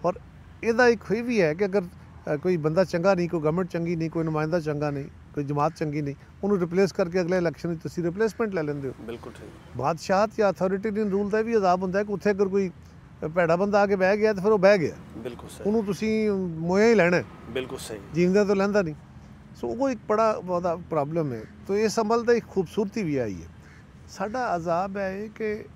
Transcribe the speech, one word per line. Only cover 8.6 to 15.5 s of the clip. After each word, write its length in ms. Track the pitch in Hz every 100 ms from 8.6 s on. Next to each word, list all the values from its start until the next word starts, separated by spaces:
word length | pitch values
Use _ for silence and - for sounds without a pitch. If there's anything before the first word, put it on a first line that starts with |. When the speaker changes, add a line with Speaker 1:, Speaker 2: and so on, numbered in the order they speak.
Speaker 1:
ਲੈਂਦੇ 240 | 151 143 135
ਹੋ। 60 | 120
Speaker 2:
ਬਿਲਕੁਲ 320 | 113 123 127
ਠੀਕ। 440 | - 107 - - 120
Speaker 1:
ਬਾਦਸ਼ਾਹਤ 540 | 135 165 - 190 214 -
ਜਾਂ 140 | 202
ਅਥਾਰਟੇਰੀਅਨ 580 | 180 185 190 220 202 214
ਰੂਲ 200 | 196 208
ਦਾ 120 | 214
ਵੀ 160 | 220 226
ਅਜ਼ਾਬ 260 | 190 180
ਹੁੰਦਾ 160 | 190 190
ਹੈ 40 |
ਕਿ 100 | 208
ਉੱਥੇ 180 | 196 208
ਅਗਰ 160 | 196 196
ਕੋਈ 240 | 196 190 - - - - - 156 170
ਭੈੜਾ 200 | 165 170
ਬੰਦਾ 260 | 202 202
ਆ 60 | 202
ਕੇ 80 | 196
ਬਹਿ 220 | 185 208
ਗਿਆ, 160 | 214
ਤਾਂ 100 | 202
ਫਿਰ 80 | 190
ਉਹ 80 | 214
ਬਹਿ 180 | 190 202
ਗਿਆ। 180 | 131 82 - -
Speaker 2:
ਬਿਲਕੁਲ 320 | 120 117
ਸਹੀ। 160 | -